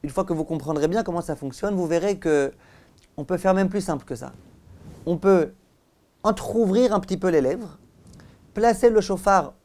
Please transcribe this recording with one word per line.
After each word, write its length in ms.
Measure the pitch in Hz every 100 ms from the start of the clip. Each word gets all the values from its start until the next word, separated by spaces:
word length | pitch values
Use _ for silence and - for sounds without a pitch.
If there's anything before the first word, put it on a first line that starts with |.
une 60 | 151
fois 140 | 190
que 80 | 185
vous 140 | 165 156
comprendrez 420 | 160 139 151 156
bien 160 | 202
comment 180 | 202 170
ça 140 | 165 147
fonctionne, 400 | 139 127 202 196
vous 120 | 170
verrez 300 | 170 196 190
que 360 | 170 151 135 - _ - _ _ _ -
on 80 | 143
peut 120 | 180
faire 160 | 190
même 140 | 190 190
plus 140 | 202
simple 240 | 185 143 -
que 100 | 120
ça. 160 | 131 - - - _ - - - -
On 120 | 170
peut 360 | 190 190 151 - _ _ _ _ _ _
entrouvrir 720 | 214 196 - 226 214 196 247
un 60 | 202
petit 180 | - 185
peu 120 | 185
les 120 | 160
lèvres, 360 | 131 247 202 147 _ _ - - - - -
placer 360 | - 233 220 240
le 120 | 220
chauffard 520 | 190 190 202 190 147 -